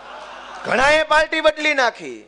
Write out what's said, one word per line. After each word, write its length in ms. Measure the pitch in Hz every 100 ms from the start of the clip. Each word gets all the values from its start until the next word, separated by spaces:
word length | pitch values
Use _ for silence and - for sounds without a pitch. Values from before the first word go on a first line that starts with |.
| - - - - - - -
ઘણાએ 380 | 214 277 311
પાર્ટી 380 | 302 302 311 320
બદલી 320 | 311 302 302
નાખી. 520 | 285 240 - 151 113